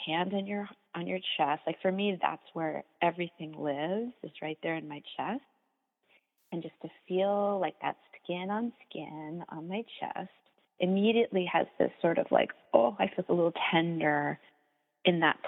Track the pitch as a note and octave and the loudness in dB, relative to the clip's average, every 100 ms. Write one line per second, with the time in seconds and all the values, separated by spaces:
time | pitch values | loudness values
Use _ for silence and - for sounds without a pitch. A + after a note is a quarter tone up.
0 | - D#3+ F3+ G3+ G3 G3+ G3+ - _ E3+ | -4 -2 0 -2 -2 -4 -6 -12 _ -8
1 | F3+ F#3 - - D3 D3+ - E3 F#3+ F#3+ | -4 -4 -4 0 2 2 -2 -2 0 0
2 | G3+ F3+ - D#3+ - - D#3+ D3 - _ | 0 0 -2 -2 -8 -6 -4 -4 -10 _
3 | F3 F3 F3 - D#3+ D3+ D3 C#3 D#3 G3+ | 0 0 -6 -6 -12 -6 -4 -2 -2 -2
4 | A#3+ - D#3+ - D#3 D#3 E3+ D#3+ D3+ D3 | -4 -10 -14 -10 -8 -6 -4 -4 -6 -12
5 | - - C#3 C4 - _ _ _ _ _ | -12 -8 -6 -6 -8 _ _ _ _ _
6 | _ _ _ _ _ E3+ E3 - E3 - | _ _ _ _ _ -10 -10 -14 -16 -16
7 | - F#3 G3 G3+ G3+ G3+ D#3+ - D3 - | -4 0 2 2 0 0 -2 -4 -6 -8
8 | _ - - F3 F#3 G#3 A#3 - - E3+ | _ -20 -8 -6 -2 -2 -4 -8 -14 -12
9 | D3+ D3+ D#3 E3+ - D#3 E3 G3 A3+ - | -10 -10 -10 -10 -10 -12 -8 -8 -8 -10
10 | - - F#3+ - _ _ _ _ F3+ F#3+ | -8 -8 -10 -14 _ _ _ _ 2 4
11 | G#3+ A3+ A#3 F#3+ F3 E3 - - - - | 4 4 4 2 2 0 0 0 -2 2
12 | E3+ D#3+ D#3 - - - _ - - G3+ | 2 2 4 4 4 -2 _ 6 6 4
13 | G3 - F3+ F3 E3+ - - E3 E3+ E3 | -2 0 0 2 2 2 2 2 2 2
14 | D3+ D3 D3 D3 - _ _ _ _ _ | 2 2 0 -4 -10 _ _ _ _ _
15 | - F3 D#3+ - | 2 4 4 2